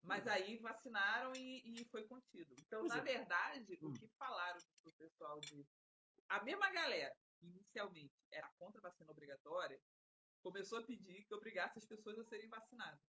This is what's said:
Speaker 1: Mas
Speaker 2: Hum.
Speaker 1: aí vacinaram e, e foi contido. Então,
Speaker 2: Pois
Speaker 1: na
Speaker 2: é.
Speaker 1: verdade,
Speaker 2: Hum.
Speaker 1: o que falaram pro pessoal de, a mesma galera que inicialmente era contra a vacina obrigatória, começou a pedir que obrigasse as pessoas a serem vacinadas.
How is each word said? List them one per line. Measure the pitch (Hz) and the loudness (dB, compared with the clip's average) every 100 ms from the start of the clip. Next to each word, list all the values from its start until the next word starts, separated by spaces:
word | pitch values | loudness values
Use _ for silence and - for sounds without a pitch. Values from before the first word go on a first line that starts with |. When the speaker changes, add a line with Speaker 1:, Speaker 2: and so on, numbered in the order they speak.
Speaker 1:
Mas | 175 196 226 | 4 2 6
Speaker 2:
Hum. | |
Speaker 1:
aí | 202 196 226 | 6 4 0
vacinaram | 226 226 262 220 196 226 262 262 | -4 -6 -2 4 6 6 2 -2
e, | 254 262 - 233 | -4 -6 -6 -8
e | 233 | -4
foi | 220 214 | -6 -6
contido. | 254 - - - 127 | -10 -12 -12 -12 -14
Então, | - 220 | -4 0
Speaker 2:
Pois | 330 | 2
Speaker 1:
na | - | 4
Speaker 2:
é. | |
Speaker 1:
verdade, | 294 247 214 180 226 294 208 180 | 4 2 4 4 4 0 -6 -6
Speaker 2:
Hum. | 156 | -4
Speaker 1:
o | |
que | 143 220 _ | -4 -8 _
falaram | 262 214 175 175 175 - | -2 0 0 -2 -8 -20
pro | 160 | -20
pessoal | - 160 _ 156 151 | -16 -18 _ -6 -6
de, | 147 147 139 _ _ _ _ - _ | -8 -10 -14 _ _ _ _ -20 _
a | 202 | 2
mesma | 214 381 392 | 4 4 4
galera | 370 311 185 139 160 _ _ | 6 4 4 2 -4 _ _
que | 170 | -16
inicialmente | 180 202 226 202 170 143 _ _ | -16 -8 -2 -2 -4 -14 _ _
era | 156 143 _ | -6 -6 _
contra | 180 214 | -14 -10
a | |
vacina | 185 - 156 | -12 -12 -16
obrigatória, | 151 147 139 147 170 156 139 _ _ _ _ _ _ | -14 -10 -12 -2 0 0 -4 _ _ _ _ _ _
começou | 185 190 196 226 | -6 -2 -2 -2
a | |
pedir | 233 226 180 185 208 | -2 -8 -8 -12 -6
que | |
obrigasse | 214 220 208 185 - | -4 -2 2 2 0
as | - | -12
pessoas | 214 214 214 | -10 -8 -8
a | |
serem | 226 214 220 | -6 -8 -6
vacinadas. | 226 - 240 185 147 _ | -10 -12 -8 -8 -8 _